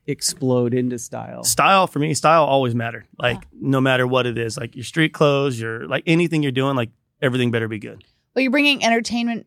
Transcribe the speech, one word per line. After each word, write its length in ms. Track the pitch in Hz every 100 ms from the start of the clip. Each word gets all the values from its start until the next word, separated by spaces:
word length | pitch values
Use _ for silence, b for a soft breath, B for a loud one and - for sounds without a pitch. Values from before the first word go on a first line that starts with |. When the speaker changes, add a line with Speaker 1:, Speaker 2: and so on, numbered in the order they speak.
| -
Speaker 1:
explode 680 | - - - 127 123 120
into 240 | 127 123 120
style. 460 | - 117 113 120
Speaker 2:
Style, 420 | 120 - 147 190 185
for 140 | 147
me, 120 | 151
style 300 | 147 151 160
always 300 | 147 135 127
mattered. 320 | 117 117 113 - -
Like, 180 | 123 113
Speaker 3:
Yeah. 120 | - -
Speaker 2:
no 200 | 135 135
matter 260 | 131 127 127
what 200 | 127 123
it 100 | 113
is, 200 | 117 113
like, 180 | 117
your 100 | -
street 280 | 113 - 156
clothes, 480 | - 151 139 139 120
your, 260 | 113 113 120
like, 160 | 131 -
anything 360 | 165 175 160
you're 80 | 147
doing, 220 | 131 135
like, 160 | 135 113 _ _ -
everything 280 | 143 127 120
better 160 | 113 110
be 100 | 110
good. 240 | 110 113 _ _ _
Speaker 3:
Well, 80 | -
you're 80 | 262
bringing 340 | 277 285 277
entertainment 600 | 226 233 233 233 233 226